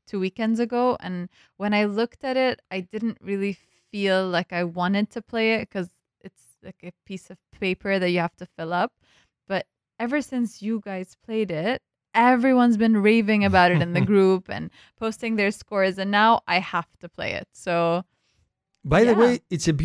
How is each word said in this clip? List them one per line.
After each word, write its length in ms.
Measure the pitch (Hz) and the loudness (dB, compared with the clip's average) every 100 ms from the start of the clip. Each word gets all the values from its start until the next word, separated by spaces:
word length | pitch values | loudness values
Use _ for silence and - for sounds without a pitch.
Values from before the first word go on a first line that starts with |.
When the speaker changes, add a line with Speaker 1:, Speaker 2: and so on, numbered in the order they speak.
| _ | _
Speaker 1:
two 100 | 202 | -4
weekends 400 | 185 208 220 226 | -4 -2 -2 0
ago. 380 | 233 240 247 - | -2 0 0 -2
And 300 | 180 180 175 _ _ - | -6 -10 -10 _ _ -8
when 160 | 202 | -2
I 120 | 208 208 | 0 0
looked 380 | 202 233 _ | -2 -4 _
at 140 | 269 262 | -6 -2
it, 180 | 254 - - | -2 -4 -10
I 80 | 190 180 | -12 -10
didn't 240 | 214 226 - | -6 -6 -8
really 360 | - 196 202 185 _ _ _ | -6 -4 -4 -8 _ _ _
feel 360 | 208 196 190 190 175 | -4 0 0 0 -2
like 160 | 180 | -4
I 100 | 175 | -4
wanted 460 | 175 175 180 202 214 233 | -4 -2 -2 0 -2 -6
to 60 | |
play 260 | - 226 220 220 | -8 -2 0 -2
it 140 | 220 | -4
'cause 180 | 202 180 _ _ _ 190 | -8 -10 _ _ _ -20
it's 160 | _ _ _ | _ _ _
like 180 | - - | -20 -20
a 80 | 175 - - | -20 -20 -14
piece 220 | 190 - | -14 -14
of 40 | 190 _ - | -20 _ -6
paper 380 | 190 185 202 196 | -4 -4 -2 0
that 100 | 180 | 0
you 100 | 175 | 0
have 160 | 170 - | -2 -6
to 80 | 180 - | -18 -12
fill 140 | 165 | -6
up. 180 | 175 233 _ _ _ _ _ - | -4 -4 _ _ _ _ _ -8
But 180 | 190 - _ _ - | -6 -8 _ _ -10
ever 220 | 233 294 | -4 -4
since 400 | - 254 233 - | -4 -4 -6 -6
you 180 | 208 226 208 | -6 -6 -6
guys 240 | 185 185 _ - | -10 -12 _ -8
played 260 | 220 196 | -4 -4
it, 300 | 156 190 254 _ _ _ 226 | -4 -4 -6 _ _ _ 2
everyone's 640 | 247 254 262 254 240 214 | 4 4 4 4 4 4
been 200 | 226 214 208 | 2 4 4
raving 340 | 226 208 214 | 4 2 2
about 260 | 202 190 180 | 4 4 4
it 100 | 170 | 4
in 120 | 170 | 2
the 80 | 175 | 0
Speaker 2:
<laughs> 100 | 190 | 2
Speaker 1:
group 380 | 202 190 185 - | 4 4 2 -2
and 200 | 196 160 _ _ - | -10 -12 _ _ -8
posting 320 | 220 - 233 220 | -8 -6 -4 -2
their 160 | 202 | -2
scores, 460 | 208 - 202 190 190 | -4 -6 0 0 -2
and 120 | 196 | 0
now 300 | 208 220 - - | 4 4 4 0
I 100 | 180 185 | -4 -2
have 140 | 175 - _ | -6 -8 _
to 60 | 170 | -18
play 220 | - - | -10 -8
it. 140 | - - | -8 -10
So 520 | - 180 170 170 175 - _ _ _ _ _ _ _ 135 | -12 -4 0 0 -2 -4 _ _ _ _ _ _ _ 0
Speaker 3:
By 160 | 165 240 | 4 4
the 60 | 214 | 6
Speaker 1:
Yeah. 20 | |
Speaker 3:
way, 160 | 240 247 - | 4 2 -4
it's 180 | 170 165 | -4 -2
a 60 | 147 | 0